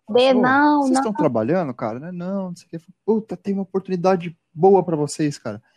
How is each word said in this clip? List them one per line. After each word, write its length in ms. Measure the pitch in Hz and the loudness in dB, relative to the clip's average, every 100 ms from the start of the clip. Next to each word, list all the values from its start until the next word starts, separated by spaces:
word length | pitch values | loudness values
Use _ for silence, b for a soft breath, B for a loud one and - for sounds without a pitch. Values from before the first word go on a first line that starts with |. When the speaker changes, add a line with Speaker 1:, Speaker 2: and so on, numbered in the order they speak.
| - | -2
Speaker 1:
Falou 160 | 233 | 2
assim, 180 | 262 254 | 4 4
Speaker 2:
Não, 380 | 254 269 294 294 | 4 4 4 2
Speaker 1:
"Ô, 40 | |
vocês 120 | 277 262 | 2 0
Speaker 2:
não. 40 | |
Speaker 1:
tão 100 | 247 | -2
trabalhando, 640 | 208 156 117 110 185 151 | -2 0 0 0 0 -2
cara?" 240 | 120 117 117 | -6 -8 -8
Né? 140 | 165 | -10
"Não, 380 | 175 175 196 185 | -10 -8 -6 -8
não 60 | 175 | -12
sei 100 | - | -14
o 40 | |
quê." 80 | 170 | -16
Falei, 160 | _ _ | _ _
"Puta, 320 | - 220 220 175 | -2 -2 -2 -10
tem 180 | 202 | -6
uma 80 | 196 | -4
oportunidade 720 | 190 196 190 185 185 190 175 - _ | -4 -6 -4 -2 2 0 -2 -14 _
boa 300 | 156 185 196 | 2 4 6
pra 100 | 175 156 | 4 -2
vocês, 400 | 147 - 151 - | -4 -2 -4 -4
cara. 240 | 120 107 _ | -10 -12 _